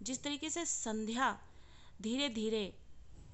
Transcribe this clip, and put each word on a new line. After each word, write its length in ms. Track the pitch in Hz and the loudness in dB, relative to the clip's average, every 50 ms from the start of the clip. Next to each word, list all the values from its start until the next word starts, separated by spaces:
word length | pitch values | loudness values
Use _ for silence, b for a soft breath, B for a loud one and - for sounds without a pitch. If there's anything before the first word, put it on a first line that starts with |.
जिस 220 | 196 247 262 240 - | -4 -2 -2 0 0
तरीके 260 | 285 294 269 311 311 | 0 0 0 0 0
से 160 | - 349 330 | 0 0 0
संध्या 760 | - - - - 226 214 220 214 214 226 254 269 233 202 - B B B B B B B B B B B - | 0 0 0 0 0 0 2 0 0 4 4 4 4 4 2 B B B B B B B B B B B -4
धीरे 280 | 196 220 240 269 285 277 | 0 2 4 4 4 4
धीरे 480 | 220 220 214 220 226 220 202 - - - - - - - - - - - - - | 2 2 2 4 4 4 2 0 -4 -8 -12 -14 -12 -12 -12 -12 -14 -14 -14 -12